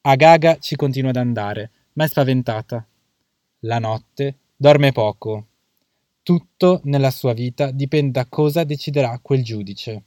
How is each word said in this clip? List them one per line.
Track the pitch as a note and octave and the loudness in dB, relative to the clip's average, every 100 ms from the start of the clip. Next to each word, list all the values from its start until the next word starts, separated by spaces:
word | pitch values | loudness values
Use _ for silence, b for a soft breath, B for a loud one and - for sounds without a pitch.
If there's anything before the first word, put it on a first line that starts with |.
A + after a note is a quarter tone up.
Agaga | C#3+ C3+ D#3 E3 D#3+ D#3+ | 2 6 8 8 4 0
ci | - | -2
continua | D3 C#3+ C3 C3 | -4 -4 -2 -2
ad | B2+ | -2
andare, | B2 A2+ G2+ G#2 G#2 _ _ | -2 -4 -6 -8 -12 _ _
ma | - | -4
è | D#3 | -2
spaventata. | - C3 B2+ B2 A2 A2 A#2+ A2 _ _ _ _ _ _ _ | 0 0 0 -2 -6 -6 -10 -10 _ _ _ _ _ _ _
La | A2+ A#2 | -6 -4
notte | A2 A2 - _ C#3 C3+ _ _ | -4 -6 -10 _ -8 -8 _ _
dorme | C#3 D3 C#3+ | 6 6 4
poco. | B2 G#2+ G#2+ A2 G#2+ A2 _ _ _ _ _ _ _ | 2 -2 -4 -8 -10 -10 _ _ _ _ _ _ _
Tutto | - F3 - _ F3+ F3+ | -2 -2 -2 _ 2 2
nella | C#3 C#3 C3+ | 0 0 0
sua | C3 C3 | 0 -4
vita | A2+ B2 A#2+ C#3+ | -2 -6 -4 -4
dipende | C3+ C#3 D3+ C#3+ | -2 -2 0 0
da | B2+ B2 | -2 -6
cosa | - D3+ D3+ | -2 0 0
deciderà | D#3+ D3 - C#3+ B2+ A#2+ | -4 -4 -4 -2 -2 -4
quel | - C3+ | -2 -2
giudice. | A#2+ G#2+ G2+ G2+ - G#2+ | -2 -6 -10 -12 -12 -14